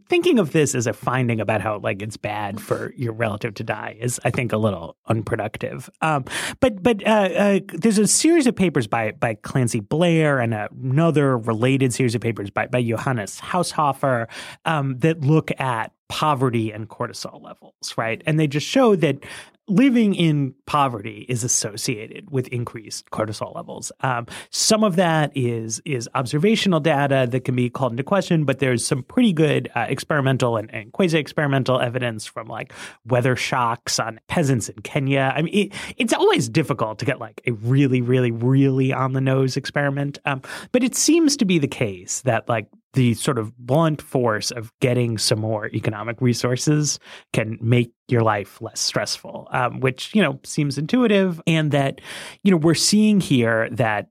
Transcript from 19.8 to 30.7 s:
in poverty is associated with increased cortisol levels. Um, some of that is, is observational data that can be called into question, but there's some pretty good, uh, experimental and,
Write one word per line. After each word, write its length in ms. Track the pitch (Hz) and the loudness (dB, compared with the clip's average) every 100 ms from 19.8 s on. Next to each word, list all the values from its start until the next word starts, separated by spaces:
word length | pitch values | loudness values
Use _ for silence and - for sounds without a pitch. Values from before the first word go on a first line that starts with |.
| 277 240 214 | 4 4 2
in 400 | 175 165 147 139 - - | 4 2 2 0 -6 -4
poverty 580 | 147 139 117 107 104 - | 0 0 -2 -10 -10 -6
is 140 | 123 | -4
associated 880 | 120 - 113 107 - 107 113 - 107 | -2 -2 -4 -6 -6 -6 -10 -16 -6
with 160 | 135 127 | -6 -4
increased 640 | 120 117 120 104 - - | -6 -8 -10 -14 -14 -10
cortisol 440 | - 110 104 - | -6 -6 -6 -10
levels. 360 | - 85 - - - | -10 -12 -12 -14 -6
Um, 260 | 135 120 117 - - | -4 -4 -6 -14 -10
some 340 | - - 214 | -2 2 4
of 120 | 214 170 | 4 2
that 360 | 175 160 147 | 2 2 2
is, 460 | 139 120 117 113 110 | 0 -2 -2 -6 -8
is 240 | - 131 120 | -6 -6 -4
observational 640 | 131 123 147 202 226 202 165 | -4 -2 0 2 2 2 2
data 460 | 156 139 143 135 127 | 2 2 2 2 2
that 140 | 127 | 0
can 120 | 127 123 | -2 -2
be 140 | 123 | -2
called 220 | - 131 | -2 -4
into 100 | 117 | -2
question, 420 | - 196 175 165 | -2 0 2 2
but 140 | 139 131 | 2 0
there's 260 | 131 120 | 0 0
some 180 | - 135 | 0 -4
pretty 300 | - - 240 | -2 2 2
good, 380 | 160 156 131 123 | 4 2 2 -2
uh, 120 | - 117 | -4 -4
experimental 680 | 139 - 151 135 131 123 113 | -4 -2 0 0 2 0 0
and, 160 | 110 | -4